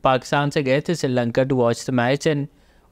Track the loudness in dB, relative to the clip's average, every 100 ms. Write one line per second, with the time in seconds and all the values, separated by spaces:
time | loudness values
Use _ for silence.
0 | 0 0 0 -2 0 0 0 0 0 -2
1 | -2 0 0 0 0 2 2 0 -2 0
2 | 0 0 0 -2 -4 _ _ _ _